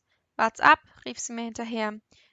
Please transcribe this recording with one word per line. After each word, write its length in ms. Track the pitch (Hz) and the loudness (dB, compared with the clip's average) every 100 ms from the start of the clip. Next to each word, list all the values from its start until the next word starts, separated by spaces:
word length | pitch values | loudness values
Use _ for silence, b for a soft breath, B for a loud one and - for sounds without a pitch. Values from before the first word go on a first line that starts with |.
| _ _ _ - | _ _ _ -2
„Wart's 240 | 226 - | -2 4
ab“, 180 | - 311 _ - - | 6 6 _ -16 -14
rief 120 | 247 | -12
sie 140 | - | -12
mir 120 | 233 | -10
hinterher. 540 | 233 226 233 233 214 214 - b b | -10 -8 -8 -4 -6 -6 -16 b b